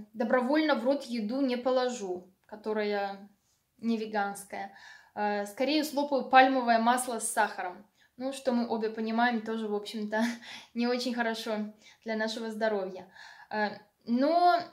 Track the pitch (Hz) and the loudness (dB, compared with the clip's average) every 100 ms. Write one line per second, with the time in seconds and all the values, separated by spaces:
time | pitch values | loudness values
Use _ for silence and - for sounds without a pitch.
0 | - 220 240 254 247 311 311 247 240 277 | -8 -4 0 2 2 2 2 2 2 0
1 | 240 233 208 262 262 240 254 254 247 208 | 0 -4 -2 0 0 0 2 2 0 -4
2 | 190 180 - _ - 214 214 214 208 202 | -6 -8 -10 _ -18 -12 -4 -2 0 -2
3 | 202 196 202 _ _ _ _ - 226 226 | -4 -8 -16 _ _ _ _ -8 -4 -2
4 | 214 208 202 196 - 202 196 - - - | -2 -2 -2 -4 -12 -10 -12 -14 -20 -20
5 | _ 208 208 208 202 - 269 302 302 269 | _ -4 -2 -2 -4 -2 0 2 0 -2
6 | 285 269 - 262 262 262 233 226 233 247 | 0 0 6 8 8 6 4 4 4 2
7 | 254 220 - 233 208 - 180 196 - _ | 0 -4 -4 0 0 -2 -10 -10 -20 _
8 | _ - 262 269 254 240 233 220 220 226 | _ -10 -8 -4 0 0 0 -2 -2 -4
9 | 220 226 247 226 220 226 214 208 - 220 | -2 2 2 0 -4 -6 -4 -4 -6 -8
10 | 208 214 233 - - - - 233 240 247 | -4 0 0 -2 -12 -18 -10 -4 -2 0
11 | 254 240 226 226 233 214 208 - - - | -2 -2 -2 -4 -4 -4 -6 -10 -20 -14
12 | 226 220 220 226 226 214 220 208 190 185 | -6 -4 -4 -4 -8 -2 0 0 -4 -10
13 | 185 - - - - 214 208 - - _ | -18 -20 -20 -20 -8 -2 -2 -4 -18 _
14 | - 247 285 339 349 339 - | -2 2 4 6 6 4 0